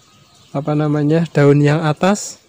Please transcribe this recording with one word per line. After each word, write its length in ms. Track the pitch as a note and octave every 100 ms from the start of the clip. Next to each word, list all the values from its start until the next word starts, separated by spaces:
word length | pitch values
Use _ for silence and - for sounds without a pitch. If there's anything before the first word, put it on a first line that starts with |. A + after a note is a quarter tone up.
| _ _ _ _ _
apa 200 | C#3+ D3
namanya, 520 | D3+ D3+ D3+ D3 E3 E3+
daun 320 | - C#3+ D3
yang 200 | D3 D3+
atas 600 | D#3+ D3+ F#3 G#3 - -